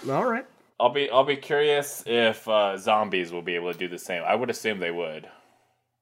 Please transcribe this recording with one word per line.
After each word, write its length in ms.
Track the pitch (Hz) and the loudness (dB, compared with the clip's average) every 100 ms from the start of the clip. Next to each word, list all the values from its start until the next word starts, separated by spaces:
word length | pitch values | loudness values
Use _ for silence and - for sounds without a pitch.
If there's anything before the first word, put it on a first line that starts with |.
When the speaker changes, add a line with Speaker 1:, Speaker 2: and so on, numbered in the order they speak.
| - | -2
Speaker 1:
all 160 | 139 247 | -2 -2
right. 200 | 233 269 _ _ - | -4 -8 _ _ 0
Speaker 2:
I'll 140 | 120 | 0
be, 160 | 143 139 | 2 2
I'll 140 | 127 | 4
be 140 | 143 135 | 4 2
curious 640 | - 147 151 143 139 - 110 | 0 2 4 2 0 -8 -2
if, 420 | 117 113 110 113 | 2 4 2 2
uh, 300 | 107 101 98 | 4 4 0
zombies 540 | 101 107 104 92 85 | 2 2 2 -2 -2
will 100 | 87 | -6
be 140 | 85 87 | -4 -4
able 180 | 87 | -4
to 60 | 85 | -6
do 80 | 90 | -8
the 100 | 87 | -8
same. 240 | - 87 | -6 -4
I 120 | 82 107 | 0 0
would 160 | 123 | 0
assume 280 | 110 110 101 | -4 -4 -4
they 120 | 87 | -4
would. 360 | 85 82 78 - - _ _ _ _ _ _ | -4 -6 -8 -16 -20 _ _ _ _ _ _